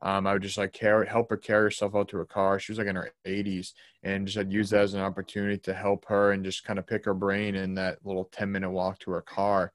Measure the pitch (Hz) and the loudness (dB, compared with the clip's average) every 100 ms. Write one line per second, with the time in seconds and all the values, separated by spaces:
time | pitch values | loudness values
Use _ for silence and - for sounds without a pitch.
0 | - 98 98 101 98 98 98 - 110 107 | 0 0 2 0 0 -4 -4 0 4 4
1 | 107 113 113 107 - 107 107 - 104 101 | 4 0 0 -2 2 4 4 2 -2 0
2 | 101 98 82 - 98 98 - 110 104 92 | -2 -2 -6 0 2 2 -2 -4 -2 -2
3 | 87 - - 95 101 95 90 - - _ | -6 -10 -6 -4 -2 -4 -6 -14 -20 _
4 | - 98 98 101 98 98 104 104 101 98 | -4 -4 -2 -4 -2 0 2 4 4 2
5 | 98 95 92 - 101 101 - 95 101 101 | -4 -4 -8 -4 -2 -4 -4 -4 0 0
6 | - 104 101 98 95 92 - 104 92 113 | 2 4 4 4 -2 -6 -6 -6 -4 -4
7 | - 95 98 98 104 98 95 95 95 - | -2 0 0 0 0 -2 -2 -2 -2 -4
8 | 101 95 92 - 101 98 95 92 92 95 | -6 -6 -6 -6 -4 -2 -2 -2 -2 -4
9 | - 87 - - 98 98 87 | -6 -6 -6 -2 2 2 0